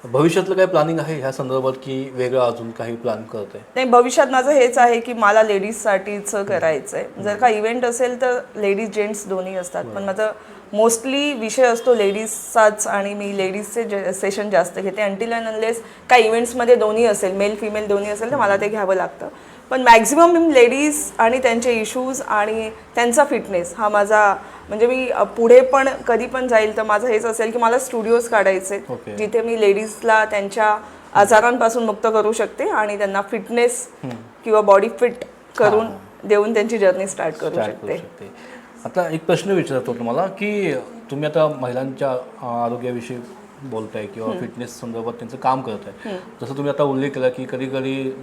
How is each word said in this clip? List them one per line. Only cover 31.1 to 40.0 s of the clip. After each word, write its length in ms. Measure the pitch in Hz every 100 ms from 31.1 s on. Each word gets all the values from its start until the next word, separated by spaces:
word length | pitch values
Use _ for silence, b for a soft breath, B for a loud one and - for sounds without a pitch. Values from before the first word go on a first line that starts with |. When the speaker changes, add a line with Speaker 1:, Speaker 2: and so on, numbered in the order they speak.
Speaker 2:
आजारांपासून 680 | - 202 214 240 247 226 240
मुक्त 240 | 220 202 226
करू 260 | 220 208
शकते 360 | 226 208 - 359
आणि 300 | 294 214 202
त्यांना 240 | 202 196
फिटनेस 680 | 196 220 202 240 240 240 - -
Speaker 1:
हम्म. 120 | 131 117 113 -
Speaker 2:
किंवा 160 | 233 214
बॉडी 280 | 202 196 226 -
फिट 140 | 247 - - - - -
करून 220 | 208 208
Speaker 1:
हां, 80 | 226
हां. 400 | - - - 196
Speaker 2:
देऊन 260 | 208 214
त्यांची 240 | 226 226 226
जर्नी 280 | 196 185 190
स्टार्ट 280 | - 160
करू 160 | 151 160
Speaker 1:
स्टार्ट 200 | 151 104
करू 160 | 101 104
Speaker 2:
शकते. 120 | 170
Speaker 1:
शकते. 320 | - - 98 - B B B -
आता 260 | - 180 170
एक 160 | 160 -
प्रश्न 240 | 170 196
विचारतो 440 | 185 143 131 -
तुम्हाला 320 | 117